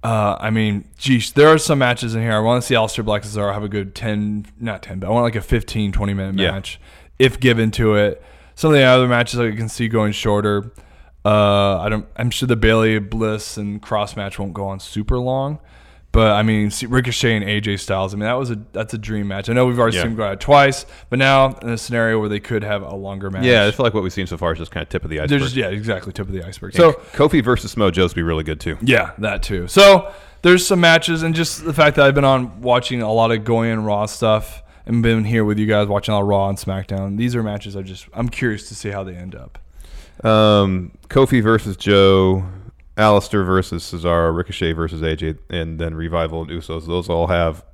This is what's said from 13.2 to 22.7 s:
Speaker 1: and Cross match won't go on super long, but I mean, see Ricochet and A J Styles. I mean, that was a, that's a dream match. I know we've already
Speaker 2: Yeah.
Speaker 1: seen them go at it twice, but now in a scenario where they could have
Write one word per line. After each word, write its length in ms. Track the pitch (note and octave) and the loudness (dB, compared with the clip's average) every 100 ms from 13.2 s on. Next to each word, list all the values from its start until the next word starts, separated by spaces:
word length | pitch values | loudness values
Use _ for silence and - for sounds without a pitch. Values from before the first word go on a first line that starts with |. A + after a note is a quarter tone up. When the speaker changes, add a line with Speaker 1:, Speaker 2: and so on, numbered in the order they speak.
| A2 G#2+ - - | -4 -4 -8 -10
Speaker 1:
and 240 | G#2 G#2 | -8 -8
Cross 340 | - A2 G#2 | -4 -4 -4
match 240 | - G2 - | -6 -10 -8
won't 140 | G2 | -10
go 140 | E2+ G2 | -8 -8
on 120 | F#2+ | -10
super 400 | - - G#2 B2+ | -10 -10 -2 -2
long, 400 | B2 C3 C#3 D3+ - - - - _ | -2 -4 -4 -8 -14 -20 -20 -20 _
but 200 | A2+ A2 | 4 4
I 100 | G#2 | 4
mean, 280 | A2 G#2+ G#2 | 2 2 0
see 140 | - | -4
Ricochet 500 | A#2+ B2+ B2 A#2 A#2+ A2 | -2 0 0 -2 0 0
and 60 | G2+ | -2
A 140 | G#2 | -4
J 160 | G#2 G2 | -2 -6
Styles. 340 | - F#2+ F#2+ | -4 -4 -4
I 60 | G2+ | -4
mean, 60 | G#2+ | -4
that 80 | |
was 160 | B2 C3 | -4 -4
a, 100 | A2 A2 | -8 -10
that's 200 | - G#2+ | -10 -8
a 60 | A2+ | -8
dream 300 | G#2+ G#2+ G2+ | -6 -6 -6
match. 200 | G2 G2+ | -6 -2
I 60 | |
know 100 | A#2+ | 2
we've 140 | B2+ B2 | 2 2
already 180 | A2+ G2 | 2 2
Speaker 2:
Yeah. 60 | |
Speaker 1:
seen 80 | G2+ | -2
them 60 | A2 | -2
go 60 | G#2+ | -4
at 80 | |
it 60 | G2 | -4
twice, 440 | - C#3+ C#3 C3+ - - - | 4 6 6 2 -10 -20 -6
but 100 | B2 | 0
now 360 | C3+ C3+ C3+ B2+ | 2 4 2 0
in 80 | A#2 | -8
a 80 | A#2 | -8
scenario 420 | - A#2+ A2+ A2 | -4 -2 0 0
where 80 | G#2+ | -2
they 120 | G#2 | -6
could 220 | - A2+ | -4 -6
have 200 | G#2 | -4